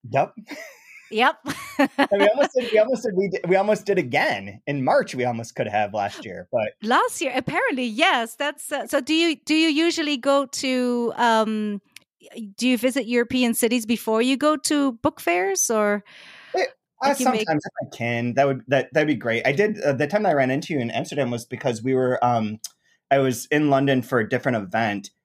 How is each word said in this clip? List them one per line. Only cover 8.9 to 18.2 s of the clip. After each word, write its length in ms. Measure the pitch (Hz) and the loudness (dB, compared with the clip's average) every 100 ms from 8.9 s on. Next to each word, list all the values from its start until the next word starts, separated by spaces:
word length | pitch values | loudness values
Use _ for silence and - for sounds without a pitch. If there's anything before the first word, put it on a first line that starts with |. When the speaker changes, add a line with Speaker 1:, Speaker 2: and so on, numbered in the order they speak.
| 302 | -4
Speaker 2:
do 140 | 254 | 0
you, 240 | 320 339 302 - | 0 0 -2 0
do 100 | 311 | 2
you 140 | 330 | 2
usually 480 | 294 339 330 302 285 | 2 0 0 -4 -2
go 300 | 277 277 269 | 2 0 0
to, 680 | - 269 254 247 240 233 - | -4 -2 0 0 0 -2 0
um, 680 | 240 220 220 214 214 202 _ - _ _ | 2 4 2 -2 -4 -6 _ -20 _ _
y-, 260 | 214 - 208 196 | -18 -14 -14 -2
do 100 | 240 | 0
you 100 | 247 | 2
visit 280 | 262 269 220 | 2 -2 0
European 460 | 240 233 254 240 | 0 0 0 0
cities 320 | 208 240 247 214 | 2 2 0 0
before 360 | 226 - 220 | -2 0 0
you 140 | 247 262 | 2 2
go 220 | 294 302 | 2 0
to 360 | - 294 277 | 0 2 0
book 280 | 233 311 - | 0 -2 -2
fairs, 480 | - 349 381 381 - | -2 0 0 0 0
or, 340 | 220 208 208 - - - - - 359 | 2 2 0 -6 -20 -20 -20 -6 -4
Speaker 1:
It, 140 | - - _ _ | -4 -6 _ _
uh, 60 | 269 | 0
Speaker 2:
like, 100 | 269 | 2
you 60 | 254 | 0
make 180 | 226 214 | 0 0
Speaker 1:
sometimes 160 | 151 151 | -2 -4
if 220 | - 139 | -10 -12
I 80 | - | -4
can, 380 | 117 117 | -2 -2